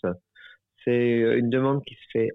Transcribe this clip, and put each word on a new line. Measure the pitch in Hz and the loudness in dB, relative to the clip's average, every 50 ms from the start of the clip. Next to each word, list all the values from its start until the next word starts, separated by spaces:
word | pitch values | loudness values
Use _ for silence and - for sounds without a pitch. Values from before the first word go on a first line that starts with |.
| - 90 87 - _ _ _ - - - - _ _ _ _ _ - | -8 -8 -8 -8 _ _ _ -20 -20 -20 -20 _ _ _ _ _ -4
C'est, | 123 120 120 120 120 117 117 | -2 0 2 2 2 2 2
euh, | 113 113 117 | 2 2 2
une | 120 120 117 | 2 0 0
demande | 120 131 131 135 139 143 139 | 0 0 0 0 0 -2 -4
qui | - - | -8 -16
se | - - - - | -20 -14 -8 -4
fait | 117 113 113 - | -2 -2 -2 -4